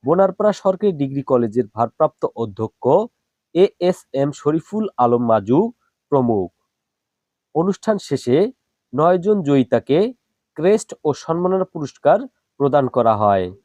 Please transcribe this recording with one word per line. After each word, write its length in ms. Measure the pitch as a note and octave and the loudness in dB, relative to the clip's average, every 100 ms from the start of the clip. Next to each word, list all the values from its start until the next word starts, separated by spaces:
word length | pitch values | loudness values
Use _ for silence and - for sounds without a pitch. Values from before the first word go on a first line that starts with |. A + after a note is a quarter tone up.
বোনারপাড়া 500 | B2 F3 F#3+ F#3 G#3 | 0 2 2 2 -2
সরকারি 380 | F#3+ G3 F#3 G#3 | 0 -4 -2 -2
ডিগ্রি 320 | D#3 C#3 C#3 | -2 -4 -4
কলেজের 420 | C3+ B2+ A#2 A2 A2 | -2 0 0 -2 -4
ভারপ্রাপ্ত 480 | A2 A2+ _ D#3 _ D3 - | -4 -4 _ -2 _ -8 -6
অধ্যক্ষ 480 | A2+ G2 A2 _ A#2+ D#3+ A#3 _ _ _ _ E3 | -10 -6 -10 _ 2 2 0 _ _ _ _ 0
এ 100 | F#3+ _ | 0 _
এস 200 | - - _ | -4 -4 _
এম 160 | C3+ C#3 | -4 -4
শরীফুল 540 | C#3+ D3 D#3+ - G#3 G#3+ - | -2 -2 -2 -4 -6 -6 0
আলম 260 | A#2+ A#2+ A#2+ | 0 2 2
মাজু 320 | A2 G2+ C3+ A3+ - _ _ _ | 0 2 0 0 -6 _ _ _
প্রমুখ। 380 | C#3+ B2 G#2+ F2+ _ _ _ _ _ _ _ _ _ _ D3+ | -2 0 -2 -4 _ _ _ _ _ _ _ _ _ _ -4
অনুষ্ঠান 400 | F3+ F#3+ - G#3 | -2 -4 -4 -4
শেষে 380 | - C3+ - C3 G#3 - _ _ _ | -2 -6 0 0 0 -4 _ _ _
নয়জন 440 | B2+ D#3+ F#3 F3+ G#3 | 0 2 2 0 -2
জয়িতাকে 540 | C#3+ C#3 B2+ A#2+ - D3 A3 B3 _ _ _ - | 2 2 2 -2 0 0 0 -6 _ _ _ -4
ক্রেস্ট 320 | E3 G#3+ - - | 0 0 -2 -6
ও 60 | D#3 | -4
সম্মাননা 540 | C#3 - E3 F3+ F#3+ F#3 | -4 -4 -4 -2 -2 -4
পুরস্কার 460 | E3+ C#3+ _ D3 G3 C4 _ _ _ | -8 -12 _ 2 2 0 _ _ _
প্রদান 260 | C#3 C#3+ B2+ | 0 2 0
করা 260 | B2+ A2+ G#2+ | 0 2 2
হয়। 300 | G#2 G2 F2+ F#2+ | 2 2 -2 -10